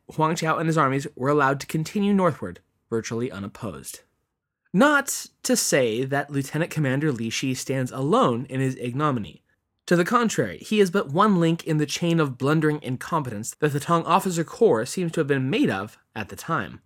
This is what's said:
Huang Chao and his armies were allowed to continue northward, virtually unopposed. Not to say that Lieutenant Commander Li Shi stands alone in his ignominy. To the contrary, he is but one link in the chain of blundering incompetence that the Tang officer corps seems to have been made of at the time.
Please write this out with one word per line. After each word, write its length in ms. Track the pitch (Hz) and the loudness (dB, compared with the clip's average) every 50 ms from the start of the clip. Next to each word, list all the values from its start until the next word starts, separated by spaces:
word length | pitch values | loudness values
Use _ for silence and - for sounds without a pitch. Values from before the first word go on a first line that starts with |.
| _ - - | _ -8 -2
Huang 180 | 160 156 156 170 | 0 0 0 0
Chao 240 | - 160 160 143 135 | 0 0 0 0 0
and 80 | 165 | 0
his 100 | 165 156 | 2 2
armies 300 | 160 147 131 135 139 139 - - | 2 2 2 2 0 -4 -6 -6
were 140 | - 127 139 | -2 0 2
allowed 320 | 147 147 139 135 143 135 | 2 4 4 2 0 -2
to 60 | - - | -4 -4
continue 440 | - 160 156 - - 214 202 202 | -4 -4 -4 -4 -2 0 2 4
northward, 460 | 202 190 185 165 123 - 110 90 90 - _ _ _ _ _ _ | 4 4 4 2 0 -2 -6 -10 -10 -14 _ _ _ _ _ _
virtually 400 | 117 113 110 - 117 113 123 120 | -4 -4 -4 -4 -4 -4 -4 -6
unopposed. 720 | - 101 98 95 - - - 98 76 67 - - - - _ _ _ _ _ _ _ _ _ _ _ _ _ _ | -6 -8 -10 -12 -10 -10 -10 -10 -10 -10 -12 -14 -16 -16 _ _ _ _ _ _ _ _ _ _ _ _ _ _
Not 560 | - 185 269 302 294 277 269 - - - - - _ _ - | 2 4 6 6 4 2 0 -2 -6 -8 -10 -14 _ _ -2
to 120 | - 247 | 0 0
say 480 | - - - 165 143 127 113 107 120 135 | 0 2 2 2 2 2 2 0 -2 -2
that 240 | 131 139 139 143 - | -2 -2 -2 -2 -2
Lieutenant 440 | 143 139 135 - - 151 - - | -4 -4 -4 -2 -2 -4 -4 -2
Commander 400 | - 160 147 131 131 143 156 156 | -2 0 0 0 0 0 0 -2
Li 180 | 123 113 113 113 | -2 -2 -4 -4
Shi 240 | - - 143 131 127 | -4 -4 -2 -2 -4
stands 380 | - - - 131 135 127 123 | -4 -4 -4 -4 -2 -4 -4
alone 540 | 110 131 135 147 208 254 233 139 117 117 139 | -4 -4 -2 0 2 4 4 2 2 0 -4
in 120 | - 131 131 | -6 -4 -2
his 160 | 135 131 131 | -2 -2 -2
ignominy. 720 | - 120 123 120 139 151 151 131 117 95 78 - - _ _ _ _ _ _ _ _ _ | -4 -6 -6 -2 0 0 0 0 -2 -4 -8 -12 -18 _ _ _ _ _ _ _ _ _
To 80 | - 180 | 2 2
the 100 | 170 180 | 2 4
contrary, 540 | - 233 247 233 202 - 165 120 95 80 - | 2 2 2 2 2 0 0 -2 -2 -6 -10
he 220 | - - 214 208 | -6 0 2 2
is 100 | 196 175 | 4 4
but 220 | 165 196 - 143 | 2 0 -2 0
one 260 | 135 180 208 220 196 170 | 2 4 4 6 6 4
link 260 | 165 165 170 165 - | 4 4 2 0 0
in 140 | 165 156 151 | 0 0 0
the 80 | 151 | 0
chain 320 | 143 - - 175 170 170 165 | -2 -2 -2 0 2 2 2
of 180 | 151 139 120 | 2 0 -2
blundering 460 | - 131 143 156 160 156 151 147 147 | -2 0 2 2 4 4 2 0 0
incompetence 720 | - 120 131 113 - - - 156 143 127 107 104 113 - - - | -4 -6 -6 -6 -6 -4 -4 -4 -4 -4 -8 -8 -8 -10 -4 -2
that 120 | 151 151 | 0 0
the 60 | 135 143 | 0 -2
Tang 260 | - 160 170 165 - | 0 2 2 2 2
officer 360 | - 170 190 190 190 165 170 | 2 2 2 2 0 -2 -2
corps 420 | 156 - - - 233 190 123 110 120 | -4 -4 2 4 4 6 6 4 0
seems 280 | - - 190 175 165 | -2 -4 -4 -4 -2
to 80 | - 170 | 0 0
have 80 | 147 135 | 0 2
been 200 | 143 135 131 131 | 0 0 0 0
made 220 | 185 262 277 151 | 0 2 2 0
of 280 | 104 95 101 107 - _ _ _ - | 0 -2 -6 -8 -12 _ _ _ -10
at 140 | 110 101 - | -10 -10 -10
the 60 | - | -12
time. 440 | - - - 165 135 95 65 - - _ | -12 -6 -4 -4 -4 -4 -6 -10 -16 _